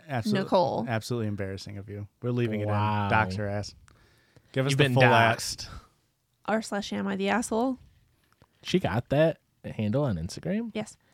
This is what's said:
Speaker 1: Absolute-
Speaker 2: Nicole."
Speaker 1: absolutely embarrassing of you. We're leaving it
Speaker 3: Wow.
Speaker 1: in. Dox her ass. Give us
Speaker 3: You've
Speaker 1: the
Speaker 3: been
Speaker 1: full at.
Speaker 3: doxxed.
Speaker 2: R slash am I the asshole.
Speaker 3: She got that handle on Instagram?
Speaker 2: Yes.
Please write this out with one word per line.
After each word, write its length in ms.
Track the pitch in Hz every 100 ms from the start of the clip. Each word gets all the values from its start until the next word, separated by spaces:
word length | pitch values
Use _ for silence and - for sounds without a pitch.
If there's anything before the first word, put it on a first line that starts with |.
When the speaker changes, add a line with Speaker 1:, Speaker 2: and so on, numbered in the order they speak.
| 165
Speaker 1:
Absolute- 360 | 131 113 135
Speaker 2:
Nicole." 420 | 143 190 147 104 117
Speaker 1:
absolutely 400 | 113 - 120 107
embarrassing 500 | 104 98 98 - 101
of 120 | 101
you. 180 | 101 101 _
We're 100 | 123
leaving 300 | 123 120 107
it 60 | 104
Speaker 3:
Wow. 360 | 104 107 104 101
Speaker 1:
in. 40 |
Dox 240 | 110 107 95
her 140 | 104
ass. 260 | 101 98 - - _ _ _ _ _ _
Give 120 | 135 135
us 60 |
Speaker 3:
You've 60 | 139
Speaker 1:
the 60 | 143
Speaker 3:
been 80 |
Speaker 1:
full 100 | 127
at. 360 | 123 117 113 113
Speaker 3:
doxxed. 280 | - - - - - _ _ _ _ _ -
Speaker 2:
R 160 | 220
slash 320 | 220 202 202
am 120 | 208 196
I 120 | 196
the 100 | 196
asshole. 520 | 202 240 220 254 254 - _ _ _ _ _ _ _
Speaker 3:
She 180 | - 180
got 300 | 104 101 -
that 300 | 139 160 - _ _ -
handle 400 | - 107 131 143
on 100 | 87
Instagram? 560 | 85 - - 202 233
Speaker 2:
Yes. 220 | 214 214 - _